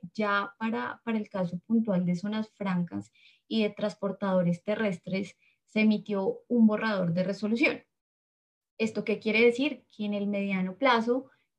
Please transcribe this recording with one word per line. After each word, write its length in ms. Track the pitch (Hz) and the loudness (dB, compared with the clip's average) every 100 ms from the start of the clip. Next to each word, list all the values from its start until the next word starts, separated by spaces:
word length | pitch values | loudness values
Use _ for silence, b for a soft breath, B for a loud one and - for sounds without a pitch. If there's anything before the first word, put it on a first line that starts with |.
| 175 | -8
ya 400 | - 208 202 202 - | -4 0 0 -2 -6
para, 440 | 220 233 247 - | -4 -4 -6 -8
para 160 | - 220 | -4 -4
el 100 | 208 | -4
caso 300 | 196 175 175 - | -4 -4 -6 0
puntual 380 | 226 220 180 175 | 0 2 0 0
de 100 | 175 | 0
zonas 340 | 202 214 214 - | -2 -4 -6 -6
francas 560 | 196 180 170 202 - b b b - | -2 -2 -2 -6 -10 b b b -4
y 140 | 220 | 0
de 80 | 208 | 0
transportadores 960 | - 208 - 196 190 196 185 175 170 | -2 -6 -4 -6 -4 0 2 2 0
terrestres 720 | - 214 220 175 - 190 196 - _ _ _ | -2 -2 -2 -2 -4 -6 -6 -12 _ _ _
se 160 | 214 | 2
emitió 580 | 214 208 - 202 190 - - | 4 2 0 -2 -2 -4 0
un 180 | 240 220 | 4 6
borrador 460 | 208 220 196 175 | 4 0 0 0
de 100 | 170 | 0
resolución. 600 | 185 196 214 233 311 - - _ _ _ _ _ _ _ _ - | -2 -4 -2 2 2 0 -10 _ _ _ _ _ _ _ _ -4
¿Esto 260 | 220 214 | -4 -2
qué 160 | 208 208 | -4 -2
quiere 220 | 220 214 | 0 4
decir? 420 | 240 233 294 - _ - | 4 4 -2 -4 _ -8
Que 100 | 208 | -6
en 80 | |
el 140 | 202 202 | -4 -2
mediano 500 | 202 196 190 185 185 | -2 -2 -2 -4 0
plazo, 520 | 262 233 226 247 269 b b | 2 2 2 -2 -4 b b